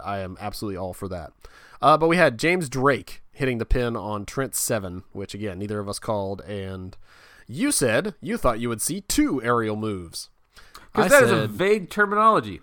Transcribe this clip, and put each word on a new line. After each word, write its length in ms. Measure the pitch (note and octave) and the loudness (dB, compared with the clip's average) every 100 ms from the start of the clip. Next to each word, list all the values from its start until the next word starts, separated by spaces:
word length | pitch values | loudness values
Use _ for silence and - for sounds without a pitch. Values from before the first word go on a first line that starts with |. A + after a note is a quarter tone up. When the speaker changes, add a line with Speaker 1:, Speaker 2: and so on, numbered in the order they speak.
Speaker 1:
I 160 | G2 G2+ | -8 -6
am 180 | F#2 F2+ | -6 -8
absolutely 380 | G2+ - G#2+ F#2 | -10 -8 -8 -6
all 160 | F#2 | -8
for 140 | F2+ G2 | -8 -8
that. 240 | F2+ D2+ _ - - - - | -8 -12 _ -20 -20 -20 0
Uh, 160 | C3+ D3+ | 4 6
but 100 | E3 | 6
we 100 | E3+ | 6
had 200 | D#3 A2+ | 4 4
James 300 | D#3 F#3 C#3 | 2 2 0
Drake 520 | B2+ C3+ A2+ - - - | 0 2 2 -2 -16 -14
hitting 260 | - C3 A#2 | -4 -2 0
the 80 | A2 | 2
pin 300 | B2+ A#2+ A#2 | 2 2 -2
on 280 | G2 G#2 G#2 | -4 -6 -6
Trent 300 | - C3+ - | -6 -4 -4
Seven, 480 | - A2+ F#2+ F2+ - | -2 -2 -4 -10 -12
which, 220 | G2 G2 | -12 -10
again, 260 | G#2 G#2 F2+ | -8 -8 -6
neither 200 | G#2 G#2+ | -6 -6
of 100 | G2+ | -6
us 100 | G2+ | -6
called, 420 | - G#2 G2 G2 | -4 -4 -4 -6
and 540 | F2 G#2 F#2+ F#2+ F#2 - - - - - - | -8 -8 -8 -10 -12 -16 -20 -20 -20 -20 -12
you 240 | B2+ C#4+ | -4 -2
said 440 | - B2+ A#2 G3+ - | 2 2 2 0 -6
you 160 | D#3 A#3 | -6 -2
thought 220 | B2+ A2+ | 0 0
you 100 | A#2+ | -2
would 120 | A2 | -4
see 200 | - F#3 | -4 -6
two 420 | - - D4 C3+ | -2 0 2 0
aerial 320 | A#2 A#2+ A2 G#2+ | 0 2 0 -2
moves. 540 | G#2+ G2 E2+ - - _ _ - - - - | -4 -4 -8 -14 -16 _ _ -20 -20 -20 -6
Speaker 2:
'Cause 120 | - F3+ | 0 6
Speaker 1:
I 20 | |
Speaker 2:
that 140 | C#4 | 8
is 80 | A#3 | 8
a 100 | A2+ | 4
Speaker 1:
said 80 | A2 | 0
Speaker 2:
vague 380 | G#2 F#3+ G#3+ F3 | 0 2 2 0
terminology. 720 | G#3 G3+ G#3 A3 G3 A2 F2+ | 0 2 4 4 4 0 -8